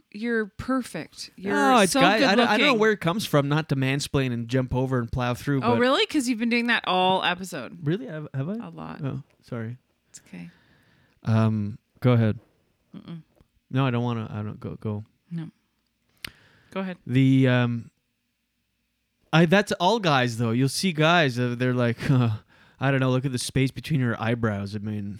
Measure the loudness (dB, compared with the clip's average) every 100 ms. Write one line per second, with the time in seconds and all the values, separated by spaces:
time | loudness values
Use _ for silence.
0 | _ -8 -4 -2 -4 -6 -4 -4 -4 -10
1 | -12 -14 -18 -10 -2 2 4 6 4 4
2 | 4 4 4 4 4 4 4 4 2 2
3 | -2 -2 0 0 2 0 0 0 0 -2
4 | -2 -2 -2 -4 -2 -2 -2 -2 -2 -2
5 | -2 -2 -2 -4 -2 0 2 2 2 2
6 | 0 -2 -2 -2 -2 -2 0 -2 0 0
7 | 2 2 0 -4 -8 -10 -12 -6 -4 -4
8 | -4 -12 -10 -8 -6 -8 -12 -14 -14 -8
9 | -8 -8 -12 _ -12 -10 -10 -12 _ _
10 | _ -20 _ -18 -18 _ _ _ _ _
11 | _ _ -2 2 2 0 -4 -8 _ -2
12 | 2 4 2 -2 _ _ _ _ _ -20
13 | -16 -18 -20 _ _ _ -6 -2 0 0
14 | -2 -4 -8 -8 -10 -10 -12 -10 -8 -8
15 | -10 _ -14 -12 -12 -16 _ _ _ _
16 | _ _ -20 -20 _ _ _ -8 -8 -10
17 | -2 4 6 6 4 4 2 -2 -8 _
18 | _ _ _ _ _ _ _ _ _ _
19 | _ _ _ 4 6 4 2 0 2 2
20 | 2 2 2 0 0 2 0 0 -2 2
21 | 4 4 2 0 -2 -2 0 2 0 0
22 | 2 4 4 0 -8 _ _ -4 -2 0
23 | 2 0 -2 -4 -2 0 0 -2 -4 0
24 | 0 0 -2 0 0 -2 -4 -6 -6 -6
25 | -8 -8